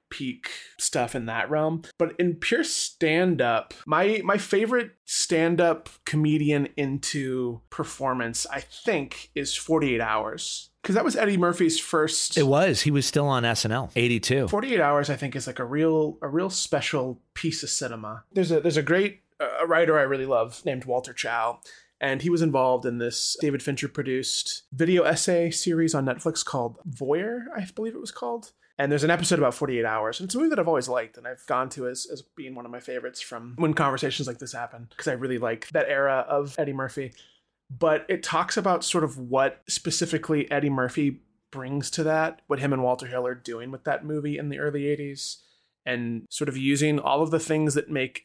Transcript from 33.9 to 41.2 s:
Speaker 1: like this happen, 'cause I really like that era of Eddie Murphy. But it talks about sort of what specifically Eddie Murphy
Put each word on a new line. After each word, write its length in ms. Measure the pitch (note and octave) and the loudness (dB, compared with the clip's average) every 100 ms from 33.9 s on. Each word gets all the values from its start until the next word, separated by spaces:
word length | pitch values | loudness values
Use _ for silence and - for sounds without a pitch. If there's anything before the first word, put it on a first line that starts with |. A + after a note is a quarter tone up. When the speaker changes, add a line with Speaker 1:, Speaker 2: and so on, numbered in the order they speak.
| C3 D3 - C3 | 2 -2 -4 -6
Speaker 1:
like 140 | A#2+ | -8
this 140 | C3 | -10
happen, 340 | A#2+ A#2+ A#2 A#2 - | -10 -10 -12 -18 -8
'cause 140 | D#3+ | -4
I 40 | |
really 240 | B2+ B2+ B2 | -2 -2 -2
like 300 | A#2 A2+ - | -2 -4 -2
that 160 | D3+ C3 | -2 0
era 360 | C#3 C#3 C3 - | 2 2 2 2
of 260 | C#3+ C#3+ - | 0 -2 -2
Eddie 140 | C#3+ | -4
Murphy. 400 | C3+ C3 - C3 - - _ _ _ _ | -2 -6 -6 -10 -12 -20 _ _ _ _
But 360 | C3 E3 D3+ - | 0 2 4 2
it 160 | F3 | -4
talks 320 | - E3 F3 - | 0 0 0 0
about 300 | F#3+ F3 - | 2 0 2
sort 180 | F3 | 0
of 140 | D#3 C3 | 0 -2
what 440 | B2 C3 C3+ - - | -2 2 2 0 -6
specifically 840 | - E3+ - E3+ D#3+ - D3+ - | -6 -2 -2 0 -2 0 0 0
Eddie 200 | C#3+ C#3+ | 0 2
Murphy 500 | C3+ B2+ D#3+ C#3+ C#3 | 2 0 2 0 0